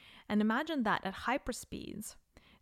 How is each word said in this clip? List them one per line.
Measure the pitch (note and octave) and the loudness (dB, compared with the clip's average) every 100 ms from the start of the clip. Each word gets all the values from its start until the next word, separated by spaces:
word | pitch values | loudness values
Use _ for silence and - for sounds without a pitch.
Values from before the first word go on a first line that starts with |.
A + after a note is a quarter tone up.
| - - - | -20 -16 0
And | G#3 | 2
imagine | G#3+ A#3 D#4+ D4+ | 4 2 0 0
that | G#3+ F3 | 2 2
at | F#3+ | 0
hyperspeeds, | - - C#4 - A#3 - - - - - - _ - - - | -4 -2 -2 -2 -8 -6 -10 -8 -10 -10 -14 _ -20 -20 -12